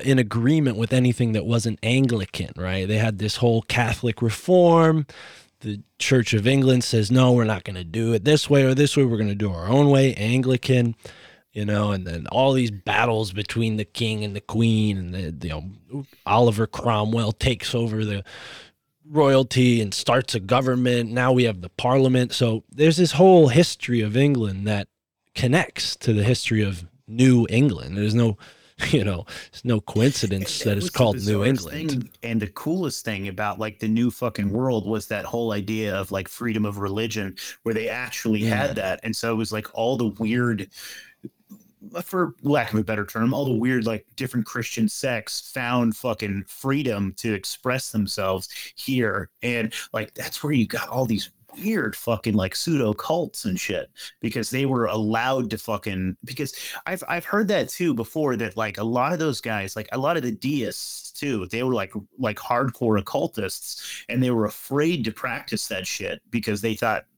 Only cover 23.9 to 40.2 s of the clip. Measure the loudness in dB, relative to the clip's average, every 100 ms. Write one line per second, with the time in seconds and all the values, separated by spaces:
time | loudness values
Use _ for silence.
23.9 | 0 2 2 4 4 0 -2 -2 -2 -4
24.9 | _ _ _ _ -2 2 2 0 -4 -8
25.9 | -4 0 2 2 0 0 0 0 -4 -12
26.9 | _ -6 2 6 6 4 2 2 0 -6
27.9 | -4 0 2 2 0 -8 -20 _ -8 0
28.9 | 0 0 -4 -8 -16 -18 -8 -2 -2 0
29.9 | 2 2 2 -2 -2 -4 -4 -2 -2 0
30.9 | 2 2 2 0 2 2 0 -4 -8 -4
31.9 | -4 -6 _ -6 -4 -4 -6 -6 -4 -4
32.9 | -6 -8 -6 -6 -4 -4 -4 -8 -4 0
33.9 | 2 0 -2 -4 -4 -2 0 0 0 0
34.9 | -4 -4 -6 -6 -4 -2 -4 -4 -4 -2
35.9 | -4 -4 -6 -6 -6 -4 -2 -2 -4 -6
36.9 | -4 -4 -4 -8 -10 -16 -10 -6 -4 -4
37.9 | -6 -8 -6 -2 0 0 0 -2 -2 -4
38.9 | -4 -6 -4 -2 -2 -4 -6 -8 -4 -2
39.9 | 0 -2 -2